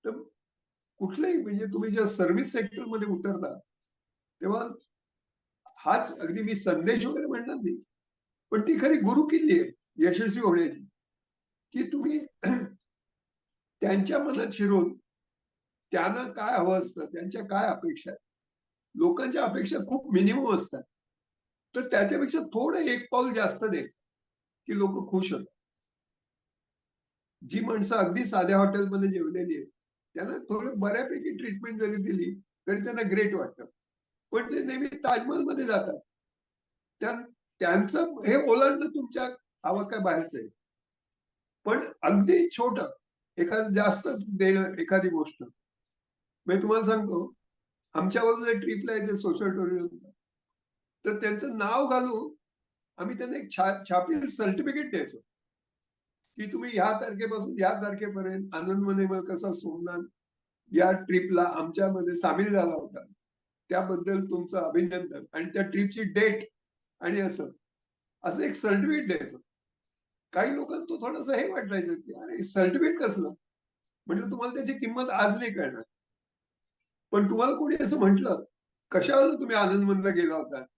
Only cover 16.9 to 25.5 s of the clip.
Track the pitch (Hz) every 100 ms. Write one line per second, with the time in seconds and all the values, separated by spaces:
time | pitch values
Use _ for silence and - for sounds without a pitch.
16.9 | - 151 165 185 220 196 196 202 - 339
17.9 | - - - _ _ _ _ _ _ _
18.9 | - 170 - 262 - 226 196 - - 196
19.9 | 269 - 190 202 254 269 190 - 135 -
20.9 | _ _ _ _ _ _ _ _ 247 -
21.9 | 226 202 - - 320 - 220 294 359 277
22.9 | 240 - 247 254 220 196 - 220 170 -
23.9 | - _ _ _ _ _ _ - 208 196
24.9 | 190 - 190 185 175 -